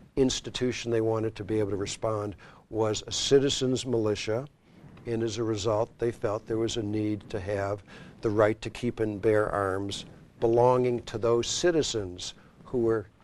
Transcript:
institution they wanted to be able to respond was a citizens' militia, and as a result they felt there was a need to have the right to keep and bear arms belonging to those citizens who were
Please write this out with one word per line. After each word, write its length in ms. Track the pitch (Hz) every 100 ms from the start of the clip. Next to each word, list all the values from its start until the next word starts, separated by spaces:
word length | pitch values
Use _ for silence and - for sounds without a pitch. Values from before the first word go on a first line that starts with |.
| - -
institution 760 | 131 - 120 - 123 113 120
they 100 | 113
wanted 340 | 113 110 110 107
to 60 |
be 140 | 95 110
able 140 | 101
to 40 | 98
respond 600 | 101 - 113 107 104 95 - - -
was 340 | 110 110 104 -
a 40 |
citizens' 720 | - - 139 139 - 127 127
militia, 640 | 127 117 107 101 - 113 143 _ _ - - - 120
and 160 | 113
as 160 | 117 107
a 40 |
result 460 | 110 107 104 107 117 -
they 140 | 120
felt 340 | - 110 107 -
there 140 | 110
was 180 | 113 113
a 60 |
need 440 | 104 107 107 104 -
to 80 | 107
have 420 | 92 101 98 101 - - - -
the 80 | 117
right 320 | 104 104 110
to 80 | 113
keep 300 | - 120 110
and 240 | 110 101
bear 260 | 110 107 107
arms 560 | 101 98 95 101 98 - - - -
belonging 640 | 117 117 123 127 123 120
to 160 | - 113
those 300 | 113 117 117
citizens 880 | - 175 165 135 113 95 90 - - - -
who 140 | - 127
were 300 | 113 113 104 _